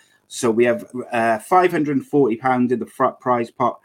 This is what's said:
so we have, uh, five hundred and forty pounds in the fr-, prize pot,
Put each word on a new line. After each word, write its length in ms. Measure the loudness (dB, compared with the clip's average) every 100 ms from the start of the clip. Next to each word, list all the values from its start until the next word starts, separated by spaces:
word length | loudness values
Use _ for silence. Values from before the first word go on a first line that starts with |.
| _ _ _
so 240 | -4 -2
we 140 | 2 2
have, 260 | 0 -6 -14 -6
uh, 260 | -2 0 -2
five 320 | 2 2 2
hundred 240 | 0 -2 -2
and 100 | 0
forty 300 | 2 2 0
pounds 380 | -2 0 0
in 60 | -2
the 60 | -4
fr-, 220 | -2 -2
prize 440 | -2 -2 -2 -2
pot, 280 | -4 -4 -4